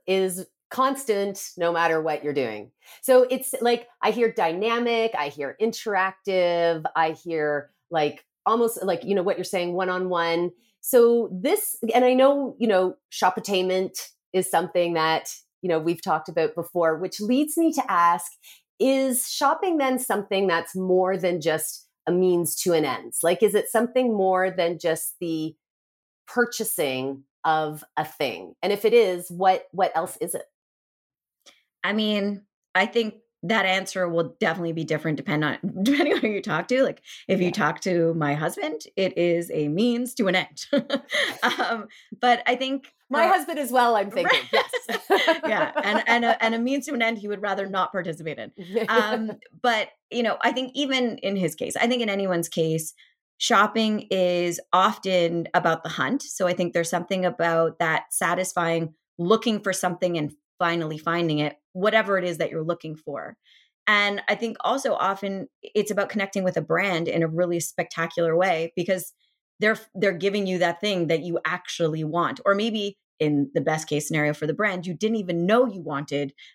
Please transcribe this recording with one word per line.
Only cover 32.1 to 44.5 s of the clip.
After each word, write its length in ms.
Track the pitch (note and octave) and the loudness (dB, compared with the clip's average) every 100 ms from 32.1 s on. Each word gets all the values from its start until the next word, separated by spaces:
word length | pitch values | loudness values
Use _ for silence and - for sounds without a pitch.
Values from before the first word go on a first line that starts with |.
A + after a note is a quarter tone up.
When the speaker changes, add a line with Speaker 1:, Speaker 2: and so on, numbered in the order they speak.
| G#3 G3+ G3 _ _ _ | 0 -2 -4 _ _ _
Speaker 2:
I 120 | F#3 A3 | 0 2
think 280 | A#3 A3 - _ _ | 2 -2 -4 _ _
that 220 | E3+ A3 F#3+ | -2 2 2
answer 420 | F#3+ F#3+ F#3+ F3+ | 0 -2 -2 0
will 260 | E3+ E3 - | 0 -2 0
definitely 320 | F3+ E3 E3+ | -2 0 -2
be 100 | D#3+ | -4
different 340 | D#3 D#3 D#3+ D3+ | -2 -2 -2 -4
depend 280 | - D3+ | -2 0
on, 140 | D3+ - | 0 -2
<laughs> 200 | G3 - | -6 -2
depending 320 | G#3+ C#4+ F4 | 2 2 2
on 60 | G4 | 2
who 60 | A3 | 0
you 160 | G3 | -2
talk 240 | G#3 D#3 - | -2 -2 0
to. 140 | B3+ | 2
Like, 200 | C4+ - - - - | 2 -2 -14 -8 -2
if 100 | F#3+ | 2
you 80 | F3+ | 2
Speaker 1:
Yeah. 60 | |
Speaker 2:
talk 280 | F3 D3+ E3 | 2 0 0
to 300 | F#3+ E3+ E3 | 0 2 2
my 200 | E3 D3 | 2 0
husband, 480 | D3 D#3+ G4+ D#4 A4 - - | 0 -2 -4 -6 -8 -8 -2
it 200 | F#3 F3 | -2 2
is 320 | F3 E3+ E3+ | 2 2 -2
a 160 | D#3 D3 | -2 -2
means 460 | D#3+ A#3+ A#3 B3 | 0 0 0 -4
to 120 | - F#3+ | -2 0
an 60 | |
end. 320 | F3+ D3 - - | 0 -2 -8 -2
<laughs> 300 | C#4+ - C#4 - D5 - - | -2 0 -6 -4 -2 -2 0
Um, 460 | B3 - B3 A3+ G3+ - - G3 | -2 0 -4 -4 -8 -18 -20 0
but 220 | B3 A#3 - | 2 2 2
I 100 | B3 | -2
think 360 | C4 C4+ - _ - | -2 -6 -10 _ -4
Speaker 1:
My 180 | C#4+ F4 | 2 4
Speaker 2:
for 60 | |
Speaker 1:
husband 240 | F#4 D#4+ D4+ | 2 0 -4
as 100 | B3+ | 0
well, 240 | B3 A#3+ | 2 4
I'm 160 | A3 G3+ | 2 0
thinking. 300 | G#3+ F4+ B4 - | 0 2 0 0